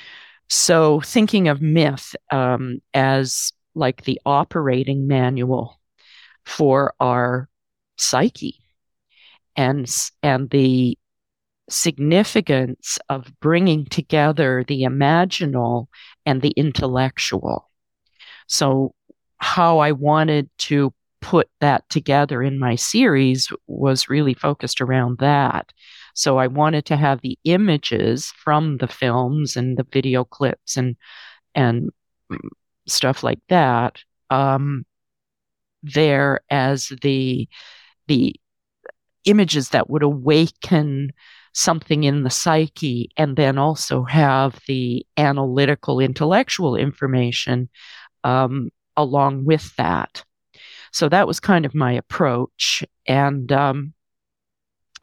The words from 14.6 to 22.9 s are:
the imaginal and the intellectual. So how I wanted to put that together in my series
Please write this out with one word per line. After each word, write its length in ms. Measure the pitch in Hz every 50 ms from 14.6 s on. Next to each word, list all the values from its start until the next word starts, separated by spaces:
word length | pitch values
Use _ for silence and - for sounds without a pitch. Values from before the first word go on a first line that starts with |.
| 123 -
the 140 | 143 131
imaginal 1080 | 131 123 131 139 139 143 160 170 185 185 - - 180 143 135 123 117 120 120 120 135 - _ - - - - _ -
and 160 | 151 131 131
the 100 | 139 147
intellectual. 1160 | - 123 156 147 - - 139 131 127 127 131 131 - - - - - - - - - - - _ _ _ _ _ _ _ _ _ _ - - - - - _
So 480 | - - - 147 135 131 135 135 - - _ _ _ _ _ _ _ _ -
how 400 | - - - 180 170 170 165 156
I 120 | 147 151
wanted 580 | 147 131 147 151 151 156 160 156 151 147 - - _ -
to 360 | - - 147 143 143 135 - _ _ _ _ -
put 280 | - - 180 160 - - _ -
that 280 | 147 143 131 - - -
together 500 | - 156 - 147 139 143 143 143 143 120
in 200 | 131 139 139 135
my 160 | 135 120 120
series 720 | 120 - -